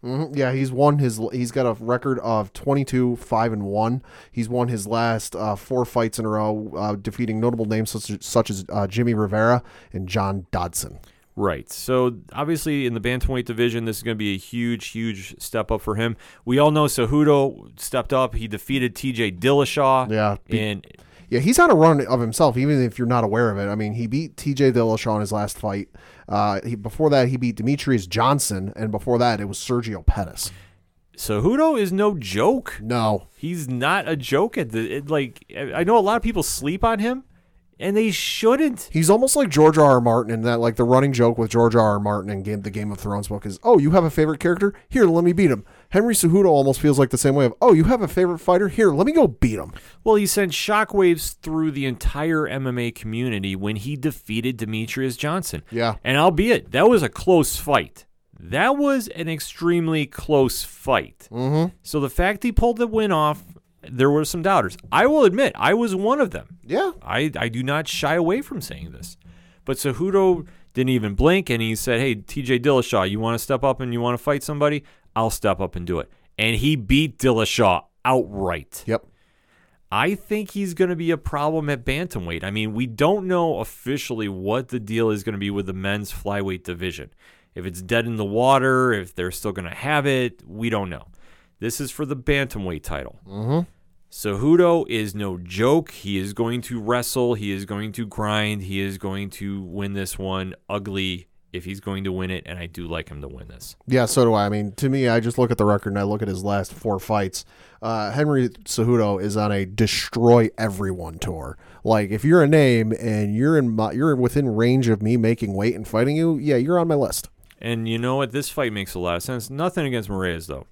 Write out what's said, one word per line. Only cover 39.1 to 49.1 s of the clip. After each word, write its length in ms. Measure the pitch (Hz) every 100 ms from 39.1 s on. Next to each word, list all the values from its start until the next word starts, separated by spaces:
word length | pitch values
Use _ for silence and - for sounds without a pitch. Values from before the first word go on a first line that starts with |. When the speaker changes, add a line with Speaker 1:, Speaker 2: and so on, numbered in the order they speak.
| 214 262 294
Speaker 1:
like 120 | 247
George 300 | 143 156 156
R 140 | 147
R 80 | 127
Martin 320 | 120 117 110
in 100 | 113
that, 180 | 113 117
like, 160 | 117 113
the 80 |
running 280 | 120 127 139
joke 260 | 123 117 117
with 120 | 110
George 240 | 117 117
R 180 | 117 110
R 80 | 104
Martin 300 | 104 104 95
in 120 | 101
Game, 200 | 95 107
the 80 | 101
Game 200 | 104 104
of 80 | 101
Thrones 300 | 101 101 101
book 160 | 104 107
is, 120 | 92
"Oh, 160 | 233 214
you 120 | 143
have 140 | 185
a 60 | 165
favorite 300 | 156 156 156
character? 320 | 170 175 202 - _
Here, 160 | 262
let 200 | 196 165
me 80 | 175
beat 160 | 175 185
him." 140 | 113 - - _
Henry 240 | 185 233
Cejudo 320 | 220 170 185 190
almost 340 | 147 139 131
feels 180 | 151 139
like 120 | 131
the 80 | 123
same 160 | 143
way 100 | 139
of, 100 | 127 -
"Oh, 120 | 247
you 100 | 160
have 160 | 165 247
a 80 | 185
favorite 300 | - 180 170
fighter? 300 | - 180 196
Here, 240 | 185 208
let 140 | 143
me 60 | 220